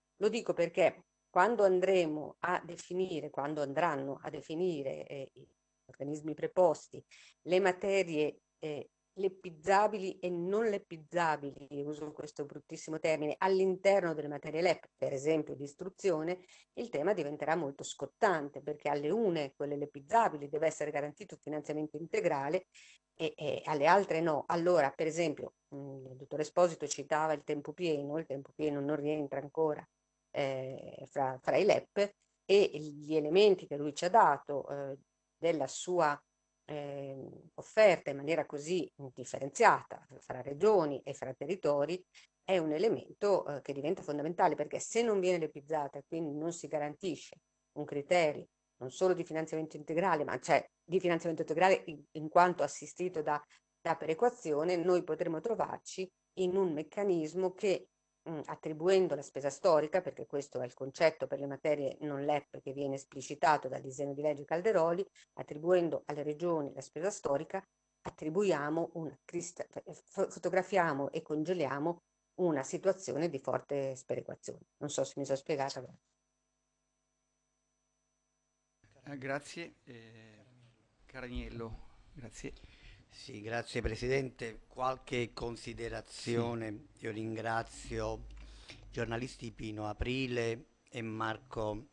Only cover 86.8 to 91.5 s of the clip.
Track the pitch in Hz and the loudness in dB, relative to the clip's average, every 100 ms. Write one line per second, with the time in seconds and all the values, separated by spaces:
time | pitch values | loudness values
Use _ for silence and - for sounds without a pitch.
86.8 | - - 113 107 113 110 110 113 117 - | -14 -12 -8 -6 -6 -4 -2 -2 -4 -10
87.8 | - 113 110 110 - - - - - - | -10 -6 -4 -6 -10 -18 -18 -20 -20 -20
88.8 | - - 113 117 131 - 117 107 113 107 | -12 -6 -4 -4 -4 -8 -12 -10 -10 -6
89.8 | 107 104 - 127 131 120 117 117 - _ | -6 -4 -2 -2 -2 0 -2 -2 -8 _
90.8 | _ 127 113 110 110 110 - | _ -10 -6 -4 -4 -4 -8